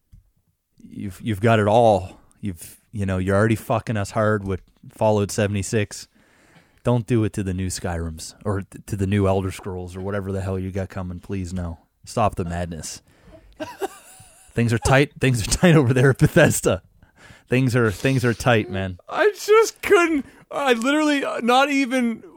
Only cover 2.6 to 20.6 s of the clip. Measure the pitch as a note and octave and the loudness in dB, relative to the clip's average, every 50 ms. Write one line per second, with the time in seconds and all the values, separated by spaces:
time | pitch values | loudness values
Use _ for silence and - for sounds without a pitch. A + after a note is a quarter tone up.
2.6 | - - - _ _ _ - G#2+ G2+ F#2+ F#2+ F#2 F#2 F#2 G2 G2 G#2+ A2+ A2+ G#2 | -14 -20 -20 _ _ _ -8 -6 -4 -2 -2 -2 0 2 2 2 4 2 2 0
3.6 | - - B2+ A2 - - A#2 G#2 G2+ - - A#2 G#2+ G#2+ G#2+ G#2 G2 G2 F#2+ F2+ | -2 -2 -4 -2 -2 -4 -4 -6 -6 -4 -2 0 0 2 0 0 -2 -4 -6 -6
4.6 | - _ _ _ - B2 - - A2+ G#2+ G#2+ G#2+ G2+ F#2+ - - G#2+ G2 G2+ G2+ | -8 _ _ _ -20 -14 -6 -2 0 2 2 2 0 -2 -2 -2 -2 -2 -2 -4
5.6 | F#2+ - - A2 G#2 - - - - - _ _ _ _ _ _ _ _ _ _ | -4 -2 -2 -2 -2 -2 -6 -14 -18 -20 _ _ _ _ _ _ _ _ _ _
6.6 | _ _ _ _ - A#2+ A#2+ B2 A2 - B2+ A#2 A2 G2+ - - G2+ F#2+ F2+ F#2 | _ _ _ _ -2 0 0 0 0 0 0 0 0 0 -2 -4 -4 -4 -4 -4
7.6 | F#2+ F#2 - - - F#2 F2 E2 E2+ E2 D#2+ D#2+ - - - - - G#2 G2+ G2 | -4 -6 -6 -6 -6 -6 -6 -6 -6 -8 -8 -12 -14 -16 -16 -10 -6 -6 -4 -4
8.6 | F#2+ - - - - - - G2 G2 F#2+ G2+ G#2 G2 F#2+ F#2+ G2 F#2 F#2+ F2+ - | -6 -10 -14 -20 -14 -8 -6 -4 -2 0 2 2 2 2 2 0 -2 -4 -6 -8
9.6 | - G#2 F#2 F2+ F2+ F2+ F2 F#2 F#2 G2 G2+ G#2 F#2+ G2 F#2+ F#2+ F#2 F#2+ F#2+ F#2+ | -10 -12 -10 -10 -10 -12 -12 -10 -8 -6 -6 -6 -6 -6 -6 -6 -4 -4 -4 -6
10.6 | F#2 F#2+ F#2 F#2+ F#2+ F#2 - G2 F#2 F2+ F2+ F2 - - G#2 G2 F#2 E2+ F2 F#2 | -6 -6 -6 -6 -8 -8 -8 -10 -10 -8 -10 -12 -10 -8 -6 -6 -6 -6 -6 -6
11.6 | F2 E2+ D#2+ - _ _ _ _ - - - A#2 A2 G2 - - F#2+ E2+ E2+ E2+ | -6 -8 -10 -12 _ _ _ _ -18 -8 -2 0 0 0 0 -4 -6 -6 -6 -6
12.6 | F2+ E2+ E2+ D#2 D2+ - - - _ _ _ _ _ - - - _ - - - | -6 -6 -8 -10 -12 -12 -14 -16 _ _ _ _ _ -20 -20 -20 _ -20 -16 -14
13.6 | D#4 - A#5+ - - - - - - - - - - _ _ _ _ _ - - | -14 -14 -12 -10 -10 -10 -10 -12 -20 -20 -20 -20 -20 _ _ _ _ _ -2 -2
14.6 | A#2+ A#2 A#2 A2+ - D3 C#3 C3+ D3+ - - - - C3+ B2+ A#2 G2 - - - | 0 2 2 0 2 4 4 4 4 2 -2 -2 0 0 0 0 -2 -2 -2 2
15.6 | - F3+ D#3+ E3 C#3 A#2 C3 B2+ B2+ C#3 C3 - D3+ C#3+ - F3 D3 B2 G#2+ - | 4 6 6 6 4 4 2 4 4 2 4 4 2 4 4 6 4 4 2 0
16.6 | - D#3 G#2 F2 - _ _ _ _ _ _ _ - - - - _ - B2 B2+ | 0 0 0 -2 -4 _ _ _ _ _ _ _ -20 -20 -20 -18 _ -2 0 0
17.6 | C3+ B2+ A2+ B2+ A#2 A2 F#2+ - - C3+ C3+ C3 B2 B2 A2+ - - B2 A#2+ A2+ | 2 2 2 2 2 2 0 0 0 0 0 2 2 0 0 0 2 2 2 2
18.6 | G2+ - G2 G2 F#2+ F#2+ F2+ F2+ _ - - - D#4 G#4+ G4+ - - - G#4 A4 | 2 -2 -4 -6 -6 -6 -8 -10 _ -8 -2 0 0 0 0 0 2 4 6 6
19.6 | A4 - - _ - - G4+ F#4+ E4+ D#4+ E4 C#4 - - - - _ - - - | 4 4 0 _ 0 2 4 4 4 4 0 -2 -4 -6 -14 -20 _ -10 -6 -2